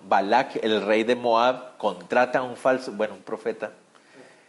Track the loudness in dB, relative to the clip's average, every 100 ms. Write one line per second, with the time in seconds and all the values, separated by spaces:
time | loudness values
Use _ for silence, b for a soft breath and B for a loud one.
0 | 0 0 4 2 2 -4 0 0 2 2
1 | 2 0 2 4 4 0 -8 -6 -6 -6
2 | -2 0 2 0 -4 -2 0 0 -2 -4
3 | -6 -6 -12 -8 -8 -8 -12 -14 _ B
4 | B -20 B B